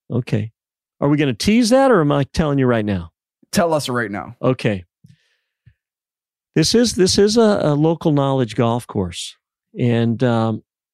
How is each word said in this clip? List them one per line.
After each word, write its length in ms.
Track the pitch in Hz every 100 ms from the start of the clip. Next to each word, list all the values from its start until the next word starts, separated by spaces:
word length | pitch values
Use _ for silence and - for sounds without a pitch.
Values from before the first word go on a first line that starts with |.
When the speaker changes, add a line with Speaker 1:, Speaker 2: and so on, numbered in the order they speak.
| -
Speaker 1:
Okay. 400 | 120 - 107 110 _ _ _ _ -
Are 80 | 143
we 100 | 147
gonna 160 | 143
tease 340 | 117 - 226 226
that, 200 | 262 269
or 100 | 208
am 100 | 147
I 140 | 143
telling 340 | 135 - 156 139
you 80 | 127
right 180 | 117
now? 280 | 104 95 82 _ _ _ -
Speaker 2:
Tell 220 | - 170
us 140 | 151 135
right 200 | 120 107
now. 240 | 98 69 117
Speaker 1:
Okay. 440 | 131 131 117 98 - _ _ _ _ _ _ _ _ _ _ _ _ _ _ _ _
This 200 | - 160
is, 200 | 220 240
this 240 | - 185 -
is 180 | 208 226
a, 240 | 220 208
a 120 | 151
local 380 | 147 160 165 170
knowledge 440 | 143 139 135 117 110
golf 300 | 117 120 -
course. 500 | 107 90 - - - _ _ _ 214
And, 440 | 123 117 117 110
um, 400 | 127 117 113 110 _ _ _